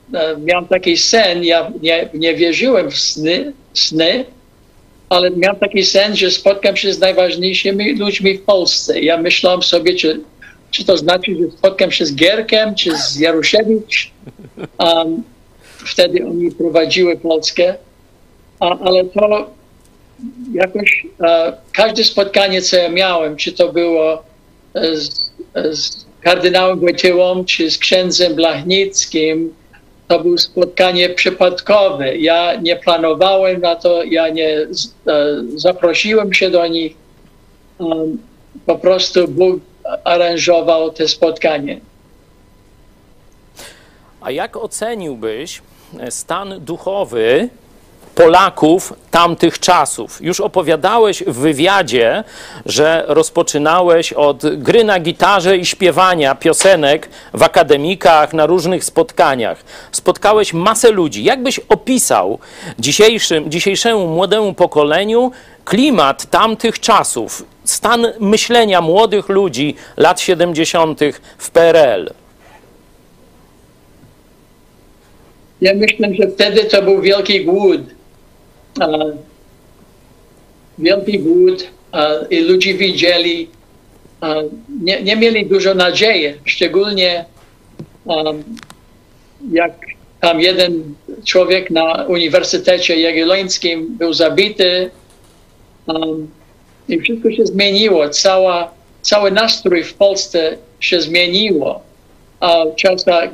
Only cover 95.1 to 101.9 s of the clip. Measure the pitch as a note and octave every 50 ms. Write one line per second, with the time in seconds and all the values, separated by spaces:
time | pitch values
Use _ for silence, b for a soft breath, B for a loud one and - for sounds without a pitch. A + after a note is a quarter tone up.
95.1 | _ _ - _ _ _ _ _ _ _ _ _ _ _ _ D#3+ D#3+ D#3+ D#3+ D#3+
96.1 | D#3 D#3 D#3 D3+ - _ _ _ _ _ _ _ _ _ _ - F3 E3 - A#3+
97.1 | A#3 A3+ - A3 - A#3 G#3+ F#3 F3+ F#3+ G3+ G3+ G3 G3+ A3 G#3+ F#3 D#3+ D3 D3
98.1 | D3 - - F#3+ F#3+ F#3+ F#3 F#3 F3 E3+ E3+ E3+ - _ _ _ _ _ - -
99.1 | G#3 G#3 G3+ G3 F#3+ G#3 A3+ A3 - - - F#3+ F3 E3 D#3+ - - - G3+ G3
100.1 | F#3+ G3 - - - E3+ D#3+ D#3+ D#3 - - _ _ _ - - F#3 E3+ D3+ D#3
101.1 | E3 F3 F3 F3 F3+ G3+ A3 G#3 F3+ C#3+ - - - - - _